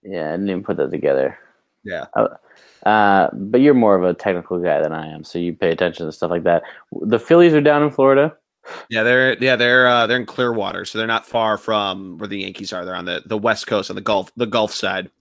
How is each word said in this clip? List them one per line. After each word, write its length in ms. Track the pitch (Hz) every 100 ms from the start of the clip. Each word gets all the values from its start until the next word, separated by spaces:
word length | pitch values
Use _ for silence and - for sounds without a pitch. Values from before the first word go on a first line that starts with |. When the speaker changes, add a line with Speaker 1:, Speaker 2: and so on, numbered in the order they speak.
Speaker 1:
Yeah, 280 | 104 95 76
I 20 |
didn't 180 | 85 98
even 140 | 92
put 140 | 101 92
that 120 | 69
together. 480 | 78 73 67 67 - _ _ _ _
Speaker 2:
Yeah. 220 | 101 87 - -
Speaker 1:
Uh, 140 | - - _ _ _ _ -
uh, 420 | 107 104 98 82
but 280 | - 98 120
you're 120 | 143 131
more 200 | 113 95
of 80 |
a 100 | 90 87
technical 420 | - 90 85 90
guy 220 | 87 76
than 100 | 78
I 140 | 80 78
am, 160 | 78
so 140 | 78 87
you 160 | 87
pay 160 | 80 92
attention 340 | 82 90 80 80
to 40 |
stuff 200 | 78 85
like 120 | 85
that. 200 | 82 85 - - _
W-, 140 | - 95
the 80 | 113
Phillies 340 | - 170 175
are 80 | 156
down 220 | 147 147
in 80 | 147
Florida. 440 | 143 135 135 151 - _ _ - - -
Speaker 2:
Yeah, 140 | 113
they're, 340 | 110 127 131 120
yeah, 140 | 131 123
they're, 300 | 120 127 127
uh, 200 | 120 113
they're 100 | 123
in 80 | 113
Clearwater, 600 | - 123 113 95 90 95
so 120 | 107
they're 80 | 110
not 200 | 113 -
far 320 | 117 110 104
from 600 | - 107 101 95 95 85
where 120 | 104
the 100 | 101
Yankees 320 | 95 95 98
are. 140 | 92 90
They're 100 | 90
on 100 | 87
the, 160 | 87 -
the 120 | 110
West 300 | 110 107 -
Coast, 220 | 107 95
on 60 | 98
the 40 |
Gulf, 300 | 95 104 92 -
the 80 | 120
Gulf 240 | 117 107
side. 380 | - 98 95 95 _